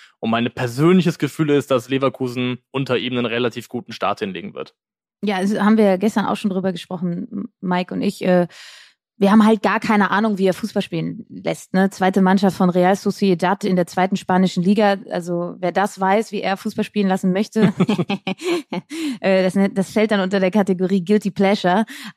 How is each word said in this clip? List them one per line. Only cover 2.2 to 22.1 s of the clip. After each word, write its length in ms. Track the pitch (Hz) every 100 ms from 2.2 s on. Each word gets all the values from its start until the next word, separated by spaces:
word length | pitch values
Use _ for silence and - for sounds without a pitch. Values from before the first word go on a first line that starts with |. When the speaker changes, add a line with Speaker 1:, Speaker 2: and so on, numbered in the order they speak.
| 127 123 123 123 _
Speaker 1:
unter 260 | 135 131 120
ihm 160 | 120
einen 140 | 123 120
relativ 420 | 117 123 120 -
guten 240 | 120 -
Start 280 | 110 95 104
hinlegen 340 | 101 85 98
wird. 200 | - 78 _ _ _ _ -
Speaker 2:
Ja, 140 | 202 190
also 240 | 196 214
haben 160 | 208 220
wir 80 |
ja 120 | 202 185
gestern 260 | 214 214
auch 120 | 175 202
schon 120 | 208
drüber 240 | 185 185
gesprochen, 800 | 170 - 185 180 175 - 202 - _
Mike 320 | 185 180 185
und 80 | 190
ich, 240 | 185 -
äh, 220 | 185 180 170 - - - - _ _ -
wir 80 | 196
haben 140 | 220
halt 180 | 214 220
gar 180 | 202 214
keine 300 | 196 208 190
Ahnung, 280 | 190 220 196
wie 80 | 190
er 80 |
Fußball 260 | 175 214 208
spielen 460 | - 170 165 170 -
lässt, 460 | 92 165 165 -
ne? 160 | 185 190
Zweite 320 | - 190 190
Mannschaft 340 | 185 190 196 -
von 140 | 185
Real 260 | 180 180 196
Sociedad 680 | 202 - 196 170 180 202
in 120 | 202 185
der 100 | 170
zweiten 300 | - 190 190
spanischen 460 | - 185 185 -
Liga. 340 | 175 208 208 196 -
Also 460 | 180 170 175 175 175
wer 140 | 180
das 280 | 175 208 -
weiß, 320 | 190 208 220
wie 80 | 202
er 160 | 185 196
Fußball 300 | 220 208 214
spielen 200 | 208 190
lassen 240 | 185 190
möchte, 440 | 185 214 220 208 - 185 208 - 202 - -
<laughs> 800 | 349 339 - 175 - 311 311 240
äh, 220 | 190 190
das, 160 | 185 196 202
das 160 | 196 180
fällt 220 | 220 214
dann 80 | 208
unter 200 | 190 196
der 100 | 185
Kategorie 540 | 208 196 180 180 196
Guilty 260 | 170 208 202
Pleasure. 540 | - 196 208 180 185 220 - 226